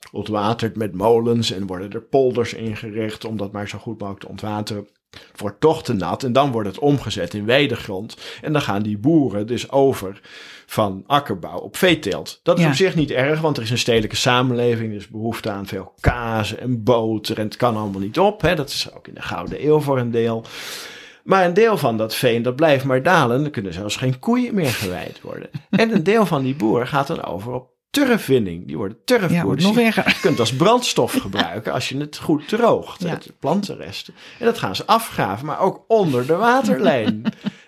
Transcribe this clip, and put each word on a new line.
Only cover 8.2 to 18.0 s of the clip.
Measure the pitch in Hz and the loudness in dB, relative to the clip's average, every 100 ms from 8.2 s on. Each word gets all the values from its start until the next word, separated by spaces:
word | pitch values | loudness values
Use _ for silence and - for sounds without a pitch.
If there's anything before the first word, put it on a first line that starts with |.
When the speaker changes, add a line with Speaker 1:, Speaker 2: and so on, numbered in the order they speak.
| - - | -18 -10
Speaker 1:
En | - | -2
dan | 147 | -2
gaan | - 101 | 0 -2
die | 107 104 | -2 0
boeren | 127 165 127 101 107 | 4 4 4 -2 -4
dus | 117 - | -4 0
over | 139 135 107 95 101 - - - - - | 4 4 2 -6 -12 -20 -20 -20 -20 -6
van | - 104 95 - | -2 0 -2 0
akkerbouw | 139 - 95 78 85 | 0 0 -6 -6 -10
op | - - | -10 0
veeteelt. | 180 156 101 82 82 - | 2 2 0 -6 -8 -6
Dat | - 180 | 0 4
is | |
Speaker 2:
Ja. | 160 | 4
Speaker 1:
op | 131 | 4
zich | 185 | 2
niet | 160 143 | 2 0
erg, | 127 139 156 | 0 0 0
want | 160 135 | 0 -2
er | |
is | 110 | -2
een | 120 | -2
stedelijke | - 113 107 - | 2 2 2 -2
samenleving, | 135 123 127 120 120 117 113 | 2 2 2 2 2 0 -2
dus | 104 98 | -8 -10
behoefte | 110 117 107 110 | -6 -6 -4 -6
aan | 98 98 | -6 -8
veel | 95 90 - | -10 -10 -2
kaas | 139 120 117 110 101 110 | 0 0 -2 -2 -2 -4
en | 123 120 | -4 -2
boter | 107 117 110 107 104 110 | 2 2 2 -2 -4 -4
en | |
het | 107 - | -4 0
kan | 123 107 | 0 0
allemaal | 107 95 | -4 -4